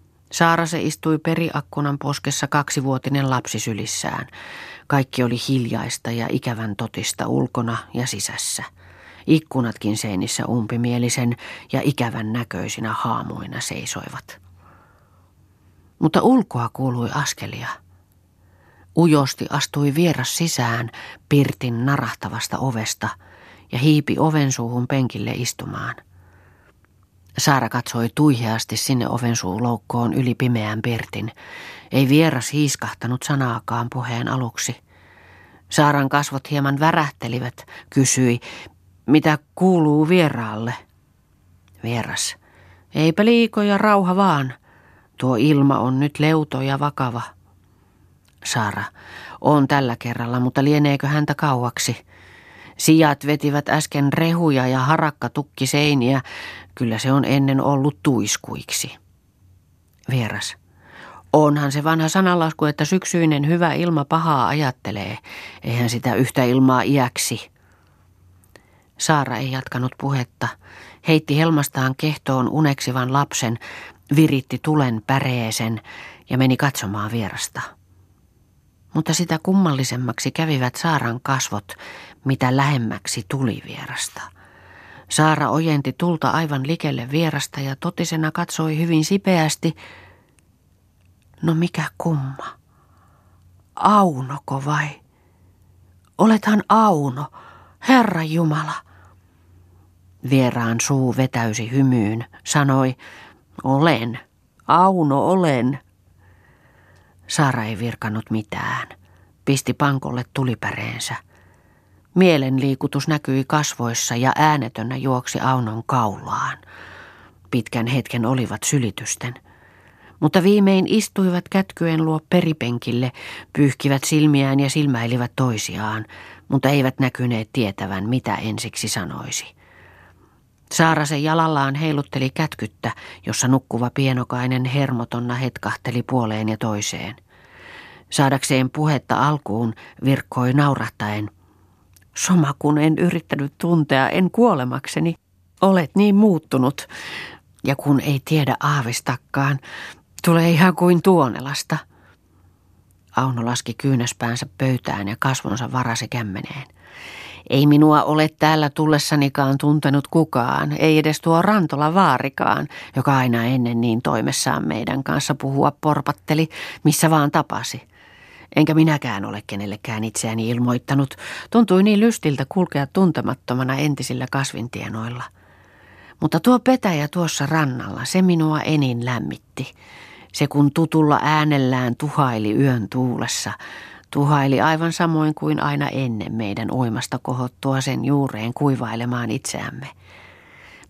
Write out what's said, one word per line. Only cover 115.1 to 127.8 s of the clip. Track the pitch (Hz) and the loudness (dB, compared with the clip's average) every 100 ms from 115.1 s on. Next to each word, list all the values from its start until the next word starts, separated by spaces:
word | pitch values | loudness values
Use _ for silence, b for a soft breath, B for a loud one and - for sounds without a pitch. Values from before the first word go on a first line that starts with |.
| 127 - - | -2 -2 -4
Aunon | 127 131 113 110 - | 0 0 -2 -6 -2
kaulaan. | 131 107 98 - - - - B B B B B B B B _ | 0 0 -4 -8 -6 -6 -8 B B B B B B B B _
Pitkän | 123 - 123 117 | -4 -2 -4 -2
hetken | 127 113 123 113 | -2 -2 -2 0
olivat | 131 104 104 | 0 -2 -4
sylitysten. | - 147 117 - 113 - 123 - b b b b b b b b | -2 0 -2 -4 -8 -8 -8 -12 b b b b b b b b
Mutta | 151 185 | 0 4
viimein | 180 208 196 190 180 | 4 6 6 4 2
istuivat | 220 - - 190 175 - | 0 0 0 0 0 -2
kätkyen | 196 190 - 170 160 | -2 -2 -2 -2 0
luo | 160 156 - | 0 -2 0
peripenkille, | 180 160 156 120 120 - 120 127 B B B B | 2 2 -2 -4 -4 -2 -2 -2 B B B B
pyyhkivät | - 143 - 147 139 | 0 2 2 0 0
silmiään | - 151 151 143 135 135 | 0 2 4 4 2 2
ja | 139 | 0
silmäilivät | 156 143 120 117 123 120 - | 0 0 0 -2 -2 -2 0
toisiaan, | 131 107 - 107 107 110 110 B B B B | 0 0 -4 -6 -6 -6 -10 B B B B
mutta | 139 131 | 0 2
eivät | 143 131 131 | 2 2 0
näkyneet | 131 - 123 113 107 | -2 -2 -2 -2 -4
tietävän, | - 107 98 | -2 -2 -4